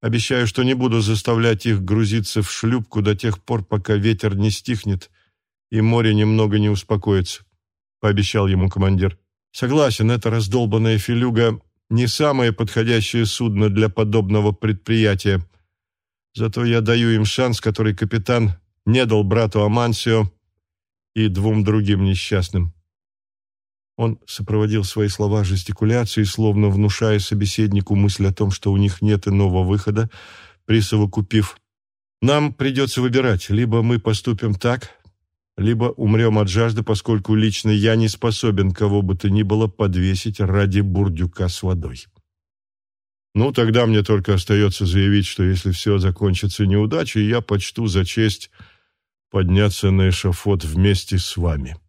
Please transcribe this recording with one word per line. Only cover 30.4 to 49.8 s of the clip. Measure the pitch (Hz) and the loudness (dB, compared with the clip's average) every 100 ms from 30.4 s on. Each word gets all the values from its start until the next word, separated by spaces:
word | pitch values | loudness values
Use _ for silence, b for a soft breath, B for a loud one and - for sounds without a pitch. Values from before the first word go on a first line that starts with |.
| B B - | B B 0
присовокупив: | 113 104 107 104 107 101 110 101 - _ _ _ _ _ _ | 0 2 0 0 -2 0 0 -2 -6 _ _ _ _ _ _
«Нам | 120 147 147 | 0 2 0
придется | - 135 131 135 - | -2 -4 0 -2 0
выбирать, | 127 123 127 95 - | 0 2 2 0 -2
либо | 104 120 117 | -2 0 0
мы | 117 120 | 2 0
поступим | 110 110 - 110 117 98 | 0 -2 -2 -4 -2 -2
так, | 120 127 - - _ _ _ _ _ - | -2 -2 -6 -20 _ _ _ _ _ -4
либо | 101 117 123 | -2 0 -2
умрем | - 107 110 117 107 | -2 0 2 2 2
от | 104 | 0
жажды, | 92 117 113 | 0 0 -2
поскольку | 110 104 - 110 95 110 | -2 -4 0 -2 0 2
лично | 110 101 107 | 2 0 0
я | 107 110 113 | 2 2 2
не | 110 | 0
способен | 98 120 110 120 98 95 | -2 -4 -2 -2 0 0
кого | 90 104 101 | 0 0 0
бы | 95 95 | 0 -2
то | 101 | 0
ни | 101 | 0
было | 101 107 110 | 2 0 0
подвесить | - 104 90 92 95 - 101 | 0 -2 0 0 0 -4 -4
ради | 95 98 101 95 | 0 2 2 2
бурдюка | 101 92 101 82 90 - 90 | 0 0 0 0 -4 -2 -4
с | - | -4
водой». | 95 90 71 62 - _ _ _ _ _ _ _ _ _ _ _ _ | -4 -4 -6 -12 -18 _ _ _ _ _ _ _ _ _ _ _ _
«Ну, | 104 123 | -2 0
тогда | 135 113 113 117 | 2 2 2 4
мне | 107 | 2
только | 98 104 90 | 2 0 2
остается | 95 - 104 101 90 95 | -2 2 2 2 0 0
заявить, | 92 98 101 92 | 2 2 2 0
что | - | -2
если | 92 95 98 | 0 0 -2
все | 87 - 101 | -4 0 0
закончится | 92 87 101 90 101 - 101 | 0 0 -2 0 -2 -2 0
неудачей, | 101 107 156 147 107 104 | 2 0 -2 -4 -2 0
я | 117 | 0
почту | 107 104 - - 113 | -2 -4 -4 -4 -2
за | 92 | 0
честь | 90 - 110 95 - b b b b b _ _ _ | -2 0 0 -2 -12 b b b b b _ _ _
подняться | 98 90 92 104 95 | -2 2 2 2 0